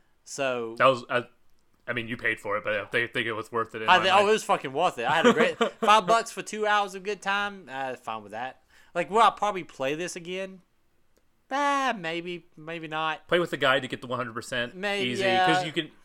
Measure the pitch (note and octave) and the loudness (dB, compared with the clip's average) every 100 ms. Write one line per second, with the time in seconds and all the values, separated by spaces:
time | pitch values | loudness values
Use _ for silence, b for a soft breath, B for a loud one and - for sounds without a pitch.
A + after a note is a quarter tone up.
0 | _ _ - - C3+ B2 A2+ A#2 B2+ B2 | _ _ -14 -4 -2 -2 -4 4 6 4
1 | A#2+ B2+ A#2 _ _ _ _ _ - A#2+ | 0 -4 -4 _ _ _ _ _ -6 -6
2 | A2+ A#2+ A#2 A2 G#2+ G2+ - G#2+ G#2 A#2+ | -4 -4 -2 -2 -2 -2 -2 -4 -2 -2
3 | A#2 B2+ A2+ G#2+ G#2+ A#2 A2 A2+ A2 F3+ | -2 -2 -4 -4 -4 -4 -4 -4 4 4
4 | F#3+ F#3+ G#3 G#3+ - F3+ C#3+ C3+ F3+ B2+ | 6 4 4 2 2 -2 -2 0 0 0
5 | A#2 D#3 A#3+ A3+ G#3 D#3 G#3+ - G#3+ G#3+ | 0 4 4 4 2 0 -4 0 6 6
6 | F3+ A3+ A3 - - G#3+ G#3 G#3 G3+ F#3+ | 6 2 2 -8 -10 -4 0 0 0 -6
7 | F#3+ G3 G3 G3+ G3+ G3 C#3 C3+ C3 B2 | -10 -8 -4 -4 -4 -8 -12 -8 -8 -8
8 | - A2 G#2 G#2+ C3 - _ b b E3+ | -8 -10 -8 -10 -10 -12 _ b b -6
9 | D#3 G#3 G#3+ - G#3 F#3+ D#3 - C3+ D#3 | 0 4 4 4 -2 -4 -8 -6 -4 -4
10 | F3 F#3 E3+ F#3 F#3+ F#3+ _ _ _ _ | -6 -10 -10 -10 -10 -14 _ _ _ _
11 | _ _ _ _ - C4+ C#4+ C#4 C4 A#3 | _ _ _ _ -8 -2 0 0 0 -2
12 | E3 E3+ F3 F3 - - D#3 E3+ D#3+ D#3 | -4 -6 -6 -10 -14 -18 -12 -10 -6 -4
13 | D#3+ D#3 - F3+ E3 D3+ C3+ C3+ B2+ B2 | -4 -4 0 0 0 2 2 2 0 -8
14 | B2+ B2 B2 A#2 - B2 A#2+ F#3 G3+ G3+ | -6 -6 -6 -8 -6 -4 -4 -6 -4 -2
15 | G3 B3 F#3+ F#3 F#3 F3+ F3 D3 D3+ _ | -2 0 2 4 4 4 0 -4 -8 _